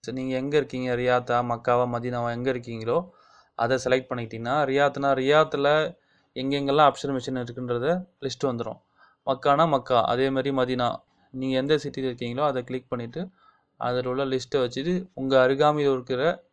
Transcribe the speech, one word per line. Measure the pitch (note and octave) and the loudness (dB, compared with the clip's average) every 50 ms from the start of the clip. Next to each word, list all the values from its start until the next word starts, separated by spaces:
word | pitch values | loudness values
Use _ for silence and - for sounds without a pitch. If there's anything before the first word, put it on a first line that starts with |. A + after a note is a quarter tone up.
| - | -10
So, | A#2 A#2+ | -8 -8
நீங்க | C3 C3 C3 C3 | -6 -6 -4 -4
எங்க | B2+ C3 C#3+ D3 | -4 -4 0 0
இருக்கீங்க? | D3+ C3+ C#3 - B2+ B2+ B2+ B2 | 0 0 0 -6 -6 -4 -2 -2
ரியாத்தா, | A#2+ B2 B2 B2 B2 A#2+ B2 A#2+ B2 | 0 2 2 2 2 2 0 0 0
மக்காவா, | B2 A#2+ A#2 A#2 - B2+ B2 A#2+ B2 B2 | 0 0 -4 -2 0 2 2 2 2 0
மதீனாவா, | A#2+ A#2+ A#2 B2 B2 A#2+ A#2+ A#2+ | -2 -4 -4 -4 -4 -4 -4 -4
எங்க | A#2 A#2+ B2 C3+ | -4 -2 -2 -2
இருக்கீங்களோ, | B2+ B2 B2 B2 A#2 A2 A2 A2+ B2+ E3+ F3+ F#3 _ _ _ _ _ - _ _ _ | -2 -4 -6 -10 -10 -6 -4 0 0 0 -2 -4 _ _ _ _ _ -20 _ _ _
அதை | - A#2 A#2+ C3 B2+ - | -4 0 0 0 0 2
செலக்ட் | B2 B2+ C3 C3 - | 2 0 0 0 -4
பண்ணிக்கிட்டீங்கன்னா, | B2 B2 A#2 G#2+ A2+ A2+ A#2 A#2+ C3+ D3+ D3 | -8 -8 -8 -8 -10 -8 -4 -2 0 0 0
ரியாத்னா, | C3+ C3+ C#3+ C#3+ C#3+ C#3+ C#3 C#3 C#3 C3+ | 2 2 2 2 2 0 0 0 0 2
ரியாத்துல | C3 C3 C3+ D3 D#3 D#3 D3 D3 C#3+ C#3 C#3+ D3 D#3 D#3 C#3+ F3 _ _ _ _ _ _ _ _ | 2 4 4 6 4 4 4 0 0 2 2 2 2 2 -2 -6 _ _ _ _ _ _ _ _
எங்கெங்கெல்லாம் | B2+ C3 C3+ C#3 C#3+ C#3 C#3 C#3 D3+ D3+ C#3 | -6 -4 -2 -2 -2 0 0 4 6 6 6
அப்சர்வேஷன் | C3+ - - C#3 | 4 2 -6 -4
மிஷன் | C#3 B2+ A#2 - C3 | -4 -4 -4 -4 -6
இருக்குன்றத | B2+ B2 A#2+ A#2 C3 B2+ B2 A#2+ A#2+ B2 D3 F3 F#3 F3+ _ _ _ | -6 -6 -8 -8 -10 -6 -4 -4 -2 0 -2 -2 -2 -4 _ _ _
லிஸ்ட் | - C3 - _ - | -10 -10 -6 _ -4
வந்துரும். | C3+ A#2+ A#2 A#2 A2 A2 - _ _ _ _ - _ _ _ _ | -4 -2 -4 -6 -8 -10 -12 _ _ _ _ -20 _ _ _ _
மக்கானா | - C3+ B2+ - C#3+ C#3+ C#3+ E3 E3 | -4 -4 0 4 2 4 6 4 4
மக்கா, | C#3+ C3 B2 - B2+ A#2+ G#2+ | 2 0 0 2 2 4 4
அதே | - A#2+ B2 C3+ C3+ | 4 2 2 2 2
மாதிரி | C3+ C3 C3 C#3+ C3+ | 0 0 -2 0 0
மதீனா. | C3+ B2+ B2 B2+ B2 B2 A#2+ - - _ _ _ _ _ _ | 0 0 0 0 0 0 -2 -2 -6 _ _ _ _ _ _
நீங்க | - C3 C3 C3 C3 | -10 -6 -4 0 0
எந்த | C3 C3 C#3+ D#3 | 0 2 2 0
சிட்டில | D3 - C#3+ B2+ C3+ | 0 0 -6 -8 -6
இருக்கீங்களோ, | C3 C3 A#2+ A#2+ B2 A#2+ A#2+ C3 | -6 -6 -6 -6 -8 -6 -4 -2
அதை | D3+ D3 C3 B2+ A#2+ | -2 0 0 -2 -6
கிளிக் | - B2 B2+ A#2+ _ | -6 -8 -8 -6 _
பண்ணிட்டு, | C3 A#2+ A#2 A2+ A#2 D#3 F#3 F#3+ _ _ _ _ _ _ _ _ _ | -6 -6 -6 -8 -8 -10 -10 -10 _ _ _ _ _ _ _ _ _
அதில் | _ A#2+ B2 B2 B2+ B2+ | _ -4 -2 -2 -2 -2
உள்ள | B2+ B2+ C3 C#3 | -2 -2 -2 -2
லிஸ்ட்டை | C3+ C3 B2+ B2+ - - | 0 -2 -4 -4 -2 0
வச்சுட்டு, | C#3 B2+ A#2+ A#2+ C3 C#3 E3+ F3+ F3+ F#3 - _ | 0 0 0 -2 -4 -2 -2 -2 -2 -4 -8 _
உங்க | C3 C3 C3+ C3+ C3 | -6 -2 4 6 6
அருகாமையில் | B2+ B2+ C#3 C#3 D3 D3+ D3+ D3+ D3 C#3 | 6 6 4 4 4 4 4 4 2 2
இருக்கிற | C3 B2+ B2 - C3 B2 C#3 E3 F3 - _ _ | 2 0 -2 -4 -4 0 0 -2 -2 -4 _ _